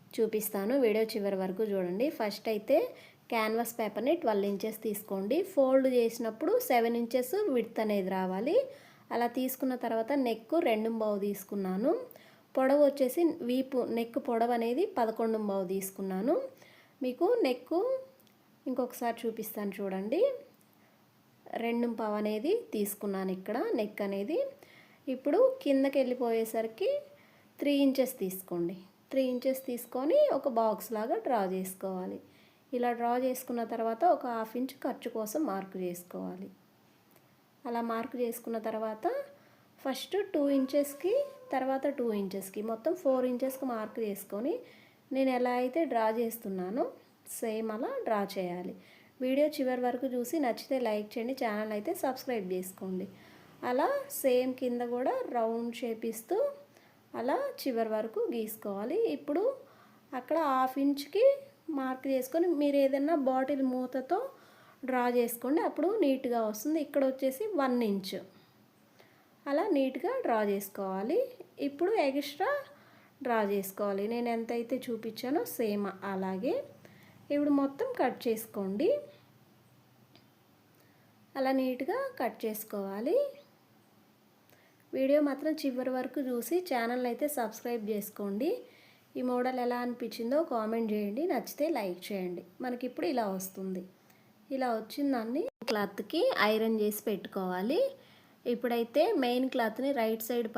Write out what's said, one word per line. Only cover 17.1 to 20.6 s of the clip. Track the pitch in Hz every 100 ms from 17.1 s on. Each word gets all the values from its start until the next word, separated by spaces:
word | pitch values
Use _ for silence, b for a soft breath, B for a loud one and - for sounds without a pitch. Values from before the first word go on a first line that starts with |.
| 247 349 480 302
నెక్ | 247 - 320 480 523 - - - _ _ _ -
ఇంకొకసారి | 254 247 - 233 233 233
చూపిస్తాను | 220 214 - 208 196
చూడండి. | 196 190 202 302 539 494 - -